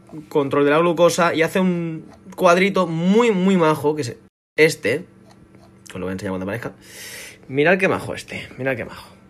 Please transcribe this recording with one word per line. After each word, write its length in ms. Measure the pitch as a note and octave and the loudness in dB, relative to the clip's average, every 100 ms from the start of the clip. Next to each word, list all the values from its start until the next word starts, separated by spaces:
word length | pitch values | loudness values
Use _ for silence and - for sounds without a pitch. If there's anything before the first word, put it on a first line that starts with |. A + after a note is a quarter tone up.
| - D#3 - | -20 -18 -4
control 360 | D#3 C#3 C#3+ | -2 0 2
de 60 | C#3+ | 2
la 80 | D#3 | 4
glucosa, 560 | F3 D#3+ E3+ F3 E3+ | 2 4 2 4 0
y 80 | D#3 | 2
hace 160 | D#3+ F#3+ | 0 0
un 480 | F#3 F3 E3 D#3+ - - - - | 0 0 -4 -10 -14 -20 -16 2
cuadrito 500 | F3+ F3+ G3 F#3+ E3+ | 4 4 2 0 -2
muy, 440 | E3 F3+ G#3+ A#3+ | 0 2 4 4
muy 260 | F#3 F#3+ F#3 | 2 2 4
majo, 400 | D#3 D3+ C#3+ D3+ | 2 2 0 -2
que 60 | |
es 140 | B2 - - _ _ - | -6 -10 -18 _ _ 2
este, 500 | D#3+ D#3+ G2+ D3 - - - - - - - - - | 2 2 -4 -4 -8 -20 -20 -20 -20 -20 -20 -20 -16
os 60 | |
lo 120 | F#2 F2+ | -10 -8
voy 40 | |
a 20 | |
enseñar 200 | F#2+ G2 | -8 -6
cuando 120 | F#2 | -6
aparezca. 300 | F#2+ A2+ C#3 - - - - - - - - | -6 -8 -10 -14 -20 -20 -18 -18 -18 -20 -6
Mirad 300 | C3+ D#3+ F#3+ | 0 2 2
qué 100 | F#3 | 0
majo 260 | A#2 A2+ | -2 -6
este, 340 | - - - - - | -12 -12 -14 -14 -8
mirad 180 | C3+ A#2+ | -6 -6
qué 80 | |
majo. 300 | - - - - | -8 -14 -20 -20